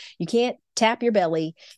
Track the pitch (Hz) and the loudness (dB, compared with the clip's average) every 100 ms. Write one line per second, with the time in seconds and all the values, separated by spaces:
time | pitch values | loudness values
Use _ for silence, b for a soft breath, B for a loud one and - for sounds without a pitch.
0 | B B 170 233 247 - _ - 226 240 | B B -2 0 0 -4 _ 0 0 2
1 | 240 208 170 165 160 - B | 0 2 2 0 -4 -8 B